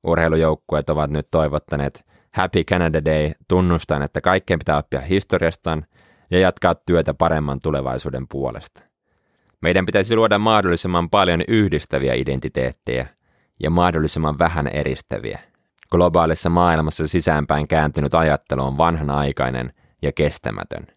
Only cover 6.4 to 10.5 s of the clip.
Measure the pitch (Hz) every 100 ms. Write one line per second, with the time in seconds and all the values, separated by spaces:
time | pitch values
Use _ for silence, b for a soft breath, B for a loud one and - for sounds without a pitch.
6.4 | 92 - 90 82 - 85 80 73 82 78
7.4 | 73 67 80 73 65 64 73 64 65 69
8.4 | 65 53 - - _ _ _ _ _ _
9.4 | _ _ 80 92 92 98 98 113 113 101
10.4 | 110